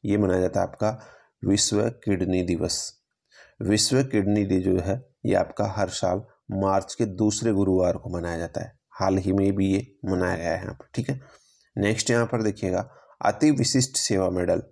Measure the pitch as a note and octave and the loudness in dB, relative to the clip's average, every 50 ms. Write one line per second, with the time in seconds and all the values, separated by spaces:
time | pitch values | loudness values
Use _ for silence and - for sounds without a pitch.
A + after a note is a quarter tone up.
0 | - G2 G2+ G#2+ G#2 F#2 F#2 F#2 F#2 F2 - G2 F#2 F#2 - - G#2+ G#2+ A#2+ - | 0 0 2 2 2 2 2 2 2 0 0 -2 -4 -4 -4 -2 -2 -2 -2 -4
1 | - - - - _ _ _ _ - - G2 G2+ - - G#2 G#2 A2 A2+ A#2 - | -14 -20 -20 -20 _ _ _ _ 0 0 2 2 2 0 0 0 0 -2 -4 -4
2 | - G#2+ G2 F2 F#2 F#2 F#2 F#2 F2+ F2 F2 D#2+ - - - - - - - _ | -2 -2 0 0 0 0 0 0 0 0 -2 -2 -2 -4 -4 -6 -8 -10 -14 _
3 | _ _ _ _ _ _ _ - - _ _ _ - F#2 G#2+ G#2+ - - B2+ C3 | _ _ _ _ _ _ _ -20 -20 _ _ _ 0 0 2 2 2 4 4 2
4 | - C3 - G#2 G2 G2+ G#2 G#2 G2+ G2 G2 F#2 F2+ F#2+ F#2 F#2 E2+ G2 G2 B2+ | 2 2 0 0 2 2 2 2 2 2 2 2 2 2 0 2 0 0 -2 -4
5 | - _ _ _ - - F#2+ F#2 F2 - - - G#2 G2+ F#2+ G#2 G2 F#2 - - | -6 _ _ _ -2 0 2 2 0 -2 -2 -4 -4 -2 0 -2 -2 -2 -2 -2
6 | - F2+ F2+ G2 - - _ _ _ - G2 G2 G2 G2 G2 G2 F#2+ - - - | -2 0 -2 -2 -6 -10 _ _ _ -6 -4 0 0 2 2 0 -2 -4 -4 -4
7 | A#2+ G#2 F#2 F#2 A2 G#2+ G#2 - A#2 A#2 G#2 G2 G2+ F#2+ F#2 F#2 F2+ F2 E2+ - | -4 -4 0 0 0 0 0 0 -2 0 2 2 2 2 4 2 2 2 0 -2
8 | - F#2+ F2+ F2 E2+ F2 E2+ E2 E2+ E2 - - - - - _ _ _ - - | -6 -6 -6 -4 -4 -4 -4 -4 -6 -6 -6 -8 -10 -10 -14 _ _ _ -6 -2
9 | G2 F#2+ F#2+ F#2+ F#2 G2 F#2+ G2 G2 G2+ G2 G2 G2 G2 F#2+ G2+ - - - _ | 0 0 2 0 0 0 0 2 2 2 2 0 0 2 0 0 -2 -6 -16 _
10 | - G2 F#2+ F2+ F#2 F2+ F2 E2 E2+ E2+ E2 E2+ F#2 - - - - _ - - | -4 -2 0 0 0 -2 -2 -2 -2 -4 -4 -4 -6 -10 -12 -14 -20 _ -8 -6
11 | - - C3+ C3 - - - _ _ _ _ _ _ _ _ - G2+ G#2 A2 G#2+ | -4 -4 -6 -8 -10 -20 -20 _ _ _ _ _ _ _ _ 0 0 0 0 0
12 | - - A#2+ A#2 A#2 A2+ - A#2 G#2+ G#2 G2+ - - F#2 F2+ F2+ G2+ - - - | 0 2 2 2 2 0 0 0 0 -2 -2 -2 -4 -2 -2 -2 -4 -6 -14 -20
13 | - _ - _ - G#2 G#2+ - D3+ D3+ D3 C3+ B2 - - C3 C3 - - - | -20 _ -10 _ 0 0 2 4 4 4 4 4 0 2 2 0 0 0 -4 -6
14 | - - G#2+ F#2+ F#2 F#2 F#2 F#2 F2+ F2 F2 F#2 - - | -2 0 0 2 2 0 0 0 0 0 0 0 -2 -8